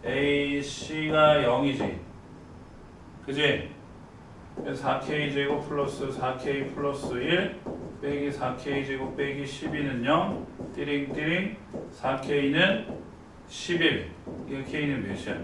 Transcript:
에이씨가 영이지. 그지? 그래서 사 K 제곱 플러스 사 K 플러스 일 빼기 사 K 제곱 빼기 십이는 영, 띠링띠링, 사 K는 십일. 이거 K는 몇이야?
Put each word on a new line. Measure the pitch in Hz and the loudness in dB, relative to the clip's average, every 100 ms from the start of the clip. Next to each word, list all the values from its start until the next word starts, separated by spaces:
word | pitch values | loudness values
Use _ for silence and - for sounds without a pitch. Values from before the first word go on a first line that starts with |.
에이씨가 | - 135 143 143 143 143 143 - - 156 156 156 151 147 | 0 2 4 4 2 0 -2 -8 -6 -2 2 8 10 10
영이지. | 127 123 139 131 104 87 - - - - - - - - - - - - - | 8 6 4 2 0 -2 -10 -16 -16 -16 -16 -18 -18 -18 -18 -18 -18 -14 -6
그지? | 139 151 - - - - - - - - - - - | 2 4 4 -2 -12 -16 -18 -18 -18 -18 -16 -14 -8
그래서 | - 131 | -6 -2
사 | 131 131 | 0 0
K | - 151 147 | 0 0 2
제곱 | 139 143 147 143 | 2 2 2 0
플러스 | 143 135 - 139 | 0 0 -2 -4
사 | 131 127 127 | 0 -2 0
K | 143 139 131 | 0 0 -2
플러스 | - - - - | -2 -2 0 -2
일 | 123 143 175 202 - - 85 - - | -2 4 4 2 -2 -8 -8 -8 -6
빼기 | 143 143 143 | -2 0 -2
사 | 139 127 127 | 0 -2 -2
K | 143 139 139 | -2 -2 0
제곱 | 135 131 - | -2 -4 -2
빼기 | 139 139 139 | -2 0 -4
십이는 | - 139 151 143 123 123 | -4 -4 -2 0 0 4
영, | 160 196 - - - - - | 4 4 -2 -6 -10 -10 -4
띠링띠링, | 143 143 139 135 151 180 202 - - - - | 0 0 0 -2 0 2 0 -6 -10 -10 -10
사 | - 135 135 | -4 -2 0
K는 | - 143 139 156 190 - - - - - - - - | 2 2 4 6 6 4 -2 -10 -12 -16 -18 -20 -16
십일. | - - 170 165 127 - - - - - | -12 -2 4 4 4 -4 -10 -10 -10 -8
이거 | 135 | -6
K는 | 131 151 147 127 98 | -4 -2 0 0 -2
몇이야? | 98 - 120 | -4 -4 -6